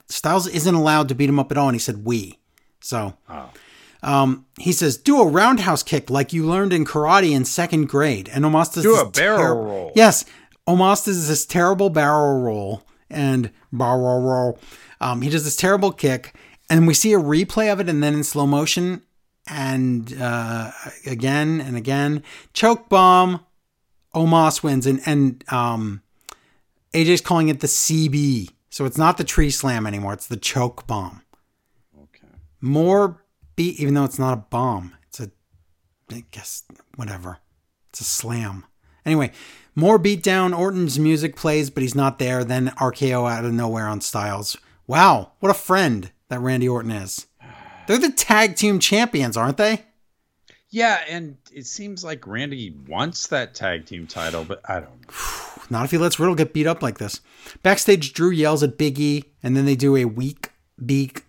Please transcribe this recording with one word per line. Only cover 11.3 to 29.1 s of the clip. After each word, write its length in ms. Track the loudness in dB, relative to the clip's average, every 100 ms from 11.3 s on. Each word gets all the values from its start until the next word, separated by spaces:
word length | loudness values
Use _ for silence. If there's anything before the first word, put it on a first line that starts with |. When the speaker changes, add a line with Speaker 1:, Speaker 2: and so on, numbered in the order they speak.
| -2
Speaker 1:
terrible 460 | -2 2 2 4 2
barrel 500 | 2 4 4 4 2
roll 420 | 0 -4 -6 -8 _ _ -12
and 400 | -4 0 0 -2 _ -12
barrel 500 | -4 0 2 2 0
roll. 360 | 2 0 0 -4 -14 -20 -20 -8
Um, 220 | -4 -2
he 60 | -2
does 160 | -2
this 120 | -4 -2
terrible 360 | 0 2 0
kick, 420 | 0 -2 -2 -6 -20 -20 _ 0
and 160 | 4 4
we 80 |
see 180 | 4 4
a 60 | 2
replay 520 | 4 0 0 0 0
of 80 | 0
it, 80 | -2
and 140 | 0
then 120 | 0
in 100 | 0
slow 220 | -2 -2 0
motion, 560 | 2 0 -2 -2 -6 _ _ _ _ -14
and, 640 | -8 -4 -2 0 -2 -6 -8
uh, 500 | -6 -4 -6 -8 -10 -14 -18 -14
again 560 | -10 -6 -2 0 0 -2
and 160 | -4 -8
again. 460 | -4 -2 -2 -4 -8 -20 -12
Choke 360 | 0 2 2 2
bomb. 520 | 4 6 6 4 0 _ _ _ _ _ _ _
Omos 480 | 0 4 6 4 2
wins, 240 | 0 0 2
and, 140 | 0
and, 400 | 0 2 2 -2 -4
um, 500 | -2 -2 -2 -6 -8 _ _ -20 -20 _ _ _ _ _
A 100 | 0
J's 160 | 2 2
calling 280 | 2 2 2
it 120 | 0
the 80 | -2
C 400 | -2 0 2 2
B. 420 | 2 0 0 -4 _ _
So 140 | -6 -4
it's 100 | 2
not 200 | 2